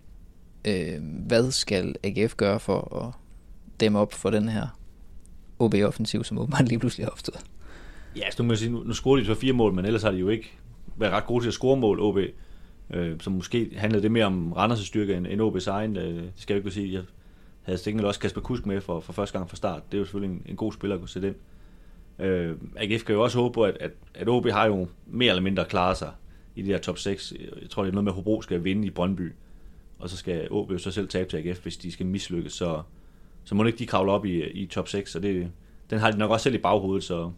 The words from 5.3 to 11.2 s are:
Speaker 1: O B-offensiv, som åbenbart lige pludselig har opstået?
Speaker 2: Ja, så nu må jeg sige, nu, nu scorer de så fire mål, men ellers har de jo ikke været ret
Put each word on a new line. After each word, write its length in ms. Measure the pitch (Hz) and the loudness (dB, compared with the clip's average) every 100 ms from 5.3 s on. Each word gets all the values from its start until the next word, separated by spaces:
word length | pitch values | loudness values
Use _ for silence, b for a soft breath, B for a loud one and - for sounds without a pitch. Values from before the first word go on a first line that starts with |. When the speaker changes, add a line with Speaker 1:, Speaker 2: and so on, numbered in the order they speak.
| - - - | -18 -10 2
Speaker 1:
O 80 | 113 | 4
B-offensiv, 560 | 101 101 - 110 107 | 6 4 2 -2 -2
som 140 | 110 107 | -2 -4
åbenbart 300 | 120 - 123 | 0 4 4
lige 120 | 117 | 4
pludselig 260 | 123 - - | 0 -2 -6
har 60 | |
opstået? 340 | - - - - - B B B B B - | -6 -10 -12 -12 -16 B B B B B -8
Speaker 2:
Ja, 160 | 98 | -6
så 120 | - | 0
nu 40 | 117 | 2
må 60 | |
jeg 40 | 110 | 2
sige, 140 | 113 | 0
nu, 120 | 120 | -2
nu 100 | 110 | -4
scorer 260 | 110 131 139 | -2 4 4
de 60 | 104 | 4
så 100 | 110 | 2
fire 180 | 131 | 4
mål, 200 | 127 107 | 6 6
men 120 | 92 98 | 4 2
ellers 180 | 113 | 2
har 80 | 104 | 2
de 60 | 92 | 2
jo 120 | 92 | 2
ikke 220 | 113 - - - - - - | 0 -2 -16 -18 -16 -10 0
været 160 | 104 | 2
ret 120 | 98 | 2